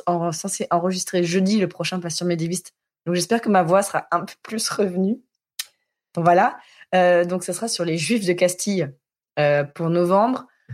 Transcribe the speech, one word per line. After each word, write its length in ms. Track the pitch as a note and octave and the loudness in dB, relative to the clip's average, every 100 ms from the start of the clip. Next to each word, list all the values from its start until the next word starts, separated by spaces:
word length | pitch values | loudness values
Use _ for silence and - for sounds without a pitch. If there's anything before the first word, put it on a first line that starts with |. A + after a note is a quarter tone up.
| - | -2
en, 260 | F3 E3+ | -2 -2
censée 340 | D#3 G3 - - | -4 -6 -6 -2
enregistrer 520 | E3+ F3+ F#3 - F#3 | 0 0 -4 -2 -2
jeudi 360 | E3+ F#3 F#3+ G#3+ | 0 2 2 2
le 100 | F3 | 0
prochain 320 | - E3+ F#3 | -2 -6 -6
Passion 240 | E3+ D#3+ | -6 -4
Médiéviste. 480 | F3+ E3 E3 F3+ - _ _ _ | -2 -2 -2 -6 -10 _ _ _
Donc 100 | E3+ | -4
j'espère 280 | F3 F3 A#3 | -2 0 0
que 80 | A#3 | 2
ma 120 | F#3+ | 2
voix 200 | E3 F#3+ | 4 2
sera 240 | G3+ D3 - | 2 -4 -2
un 100 | E3+ | -4
peu 120 | - - | -4 -14
plus 280 | - A3 - | -10 -6 -6
revenue. 500 | - G3+ F3 F#3+ B3+ _ _ _ - - _ _ _ _ | -2 -2 0 -2 -2 _ _ _ -16 -16 _ _ _ _
Donc 100 | - | 0
voilà. 340 | E3+ F3 A#3 - - - - | 4 4 4 -2 -20 -20 -2
Euh, 320 | F#3 F3+ F3 F3 | 2 4 4 2
donc 180 | F3+ | -2
ça 80 | F3+ | -6
sera 160 | F3 A3+ | -8 -6
sur 160 | - | -4
les 140 | E3+ E3 | -2 -2
Juifs 260 | D#3 A#3 | 0 0
de 80 | F#3 | 0
Castille, 580 | F3 F3+ F3+ G#3 F#3+ C#3+ - _ _ _ - | 2 0 0 -4 -2 -4 -8 _ _ _ 0
euh, 260 | D3 C#3+ | 2 2
pour 260 | C#3+ - E3 | -2 -4 -2
novembre. 560 | E3+ F3 G3 A#3 B3+ - _ - | 0 2 4 2 0 -8 _ -20